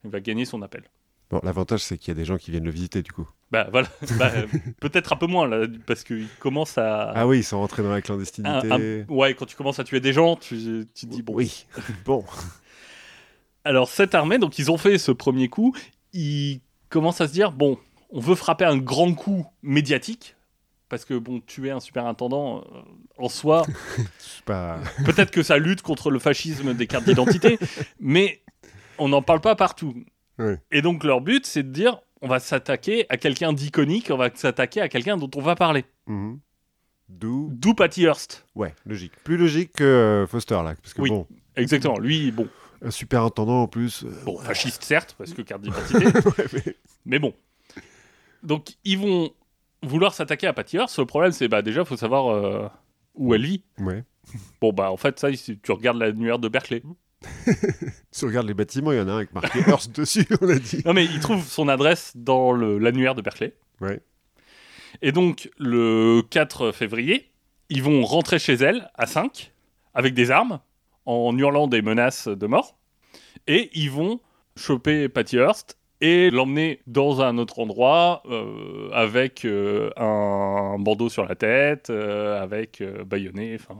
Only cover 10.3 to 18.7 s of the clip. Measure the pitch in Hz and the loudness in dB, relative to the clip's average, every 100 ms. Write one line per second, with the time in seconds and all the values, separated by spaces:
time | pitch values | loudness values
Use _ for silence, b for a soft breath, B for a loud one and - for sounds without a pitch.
10.3 | 165 - 113 113 113 110 - 117 120 113 | 0 -6 -8 -6 -8 -8 -14 -14 -12 -6
11.3 | 110 120 - _ - - 101 - 135 - | -4 -4 -6 _ -14 -12 -10 -2 -4 -4
12.3 | B 87 B B B B B B B B | B -16 B B B B B B B B
13.3 | B B _ 147 131 127 - 196 175 151 | B B _ 2 2 2 2 2 4 2
14.3 | 247 175 - 147 165 196 196 - 127 - | 2 2 0 0 2 4 4 2 0 2
15.3 | 131 127 - 240 254 B _ _ 185 147 | 2 0 2 0 0 B _ _ -6 -4
16.3 | 147 143 135 _ _ _ 165 160 170 160 | -4 -4 -8 _ _ _ 0 0 0 -2
17.3 | 160 202 135 143 127 _ _ _ 151 120 | 2 0 2 2 2 _ _ _ -6 0
18.3 | 180 - 160 175 | 2 2 2 4